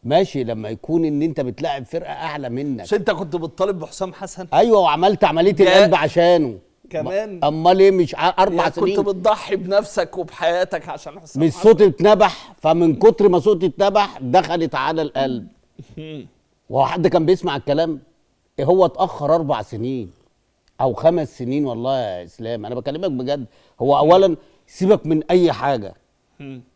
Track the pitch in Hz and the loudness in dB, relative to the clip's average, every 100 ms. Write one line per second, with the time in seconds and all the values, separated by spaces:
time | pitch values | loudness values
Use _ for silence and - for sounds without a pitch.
0 | 117 156 196 143 117 110 107 110 - 165 | 0 0 0 -4 -6 -8 -8 -12 -4 -2
1 | 160 147 160 151 127 107 156 139 123 170 | 0 -2 -4 -4 -8 -6 -4 -4 -6 -10
2 | 165 147 160 147 131 120 143 123 90 214 | -10 -10 -10 -10 -8 -8 -6 -8 -4 -4
3 | 196 185 180 170 160 - 190 190 160 - | -2 -4 -6 -8 -10 -6 -4 -4 -10 -10
4 | 190 160 190 - 180 143 226 214 170 147 | -12 -10 -16 -14 -4 2 4 6 4 2
5 | 185 208 180 156 175 180 185 190 202 160 | 2 2 0 2 2 4 6 6 6 4
6 | 147 175 170 175 143 98 _ _ _ 165 | 0 2 4 4 2 -6 _ _ _ -10
7 | 151 190 214 185 139 156 165 190 196 190 | -6 -6 -6 -4 -2 0 2 6 6 4
8 | 170 - 165 - - 170 165 - 185 202 | 0 0 -2 2 0 2 -2 -2 -2 0
9 | 202 190 196 214 - 190 175 196 220 - | -2 0 0 -2 -2 -6 0 -2 -2 -4
10 | 175 185 160 - 170 175 180 170 151 147 | -6 -6 -10 -4 -2 0 -2 -6 -10 -16
11 | - 160 156 131 160 - 214 220 202 - | -16 -20 -14 -2 -2 2 4 6 4 4
12 | 185 208 202 - - - 156 165 170 151 | 4 4 4 0 -18 -6 0 2 2 4
13 | 214 - 208 175 202 196 180 - 196 202 | 4 6 4 4 2 0 -2 0 0 2
14 | 202 - 131 156 156 175 160 139 135 160 | -2 -4 0 0 2 -2 -2 -4 -4 -4
15 | 151 - 135 127 - _ _ _ - - | -4 -4 -4 -4 -10 _ _ _ -20 -18
16 | 156 151 117 _ _ _ _ 123 135 175 | -16 -16 -18 _ _ _ _ -2 -2 0
17 | 160 175 160 185 175 143 - 143 165 147 | 0 0 2 0 0 -6 -4 -2 -2 -4
18 | _ _ _ _ _ - 139 185 180 - | _ _ _ _ _ -8 0 2 2 0
19 | 180 - 147 165 151 127 107 113 120 131 | -6 -4 -2 0 0 -6 -6 -8 -8 -8
20 | 98 _ _ _ _ _ _ _ 131 113 | -10 _ _ _ _ _ _ _ -4 2
21 | 156 170 147 - 123 139 143 117 123 135 | 0 0 -4 -8 -6 -4 -4 -4 -4 -4
22 | 113 90 87 _ 113 117 104 123 123 147 | -4 -8 -12 _ -10 -10 -8 -10 -8 -6
23 | 185 131 127 143 120 _ _ _ 123 139 | -6 -6 -6 -8 -8 _ _ _ 0 2
24 | 151 180 196 160 _ _ _ - 185 208 | 6 6 6 0 _ _ _ -4 2 2
25 | 151 156 - 185 170 120 135 131 101 - | 2 -2 2 2 2 0 -4 -4 -8 -18
26 | _ _ _ _ 139 135 127 | _ _ _ _ -18 -18 _